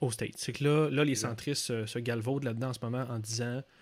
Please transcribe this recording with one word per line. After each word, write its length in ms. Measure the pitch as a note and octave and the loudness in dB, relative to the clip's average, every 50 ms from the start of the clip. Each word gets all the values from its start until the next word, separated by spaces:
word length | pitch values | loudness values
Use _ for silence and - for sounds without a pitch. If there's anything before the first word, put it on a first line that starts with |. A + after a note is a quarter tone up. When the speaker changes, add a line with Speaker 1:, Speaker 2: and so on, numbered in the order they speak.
Speaker 1:
aux 100 | D3+ B2 | -2 -2
States. 220 | A2 - A2+ A2 - | 0 -2 -4 -6 -6
C'est 160 | - - - | -6 -6 -6
que 100 | A2+ - C#3+ | -4 0 2
là, 240 | D3 D3 D3+ D#3 D3 | 4 6 6 4 4
là, 140 | C#3 C#3 D3+ | 4 4 4
les 120 | D3 C3 | 4 4
Speaker 2:
C'est 60 | G#2 | 2
ça. 60 | A2 B2 | 0 -2
Speaker 1:
centristes 320 | A2+ A2 - C#3+ C#3+ - - | -4 -4 -2 -2 -2 -2 0
se, 220 | - B2 A2+ A2 | 0 0 0 -2
se 120 | G#2+ - B2 | -2 -2 -2
galvaudent 460 | A#2+ A#2+ A#2 A#2 A2 B2+ C#3 C#3 C#3 | -2 0 0 0 0 0 0 0 0
là-dedans 240 | B2 A2+ A#2 B2+ C3 | 0 0 0 -2 -2
en 40 | |
ce 60 | A#2+ - | -2 -4
moment 220 | - A#2 A#2 B2+ C3 A#2+ | -4 -2 -2 -2 -2 -2
en 100 | A#2+ A2+ | -4 -4
disant « 440 | G#2+ A2 A2 A#2 A#2+ A#2+ A#2+ C3 C3 - _ - | -4 -2 -2 -2 0 0 -2 -4 -6 -8 _ -20